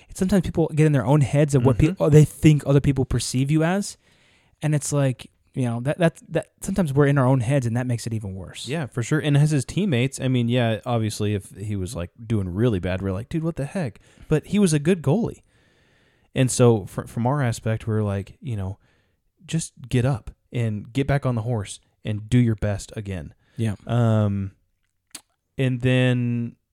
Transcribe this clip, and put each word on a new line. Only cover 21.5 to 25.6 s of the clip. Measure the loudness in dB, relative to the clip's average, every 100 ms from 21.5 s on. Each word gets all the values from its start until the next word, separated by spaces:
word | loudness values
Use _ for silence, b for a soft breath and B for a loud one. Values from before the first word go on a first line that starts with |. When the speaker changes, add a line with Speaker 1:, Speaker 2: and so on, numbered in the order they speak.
| -4 -6 -12 _ _ -8
Speaker 2:
and | -8 0
do | 2
your | 4 2
best | -2 -4 -8 -12
again. | -10 -10 -12 -16 _ -6
Speaker 1:
Yeah. | -6 -6 -4
Speaker 2:
Um, | 0 2 2 2 -2 -6 -10 _ _ _ _ _ -20 _ _ _
and | -4